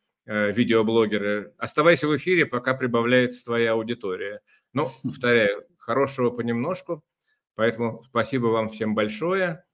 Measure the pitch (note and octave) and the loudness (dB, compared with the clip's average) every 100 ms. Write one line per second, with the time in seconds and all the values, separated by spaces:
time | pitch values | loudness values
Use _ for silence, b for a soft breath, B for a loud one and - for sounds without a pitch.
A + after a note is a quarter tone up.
0 | _ _ - G#2+ G#2 G2+ G#2+ A2+ A2 A2+ | _ _ -6 -2 0 0 2 2 4 2
1 | A2 G#2 G#2 G#2 F#2 - A#2+ - D#3 E3+ | 2 0 -2 -4 -8 -12 -6 2 4 4
2 | D3+ D3 F3+ F3+ C#3 B2 C3 B2+ B2+ A#2 | 2 -2 0 0 0 -2 -2 -2 0 0
3 | A#2 B2+ B2 B2 - A#2 A#2 A2+ A2+ A#2+ | 4 4 2 -2 -4 0 2 0 -2 -6
4 | G2 F#2 G2 G#2 _ b b C3 D3+ - | -6 -6 -8 -12 _ b b -4 -4 -6
5 | A#2+ - B2 A#2+ G#2 G#2 - _ - A#2+ | -10 -2 2 4 4 0 -8 _ -4 0
6 | C3+ C3+ A#2+ B2 A#2 A#2 D3 F#3 - D#3 | 0 0 -2 -2 -2 -2 -2 -6 -8 -10
7 | _ _ _ _ _ - A2+ A2+ A#2 A2+ | _ _ _ _ _ -2 0 0 -4 -6
8 | - A#2 A2 C3+ A#2 A2+ G#2+ - G#2+ G#2+ | -6 -2 0 0 2 0 -2 -4 -2 0
9 | G#2+ - E3 F#3+ F3+ E3 _ | -2 -2 -4 -2 -2 -6 _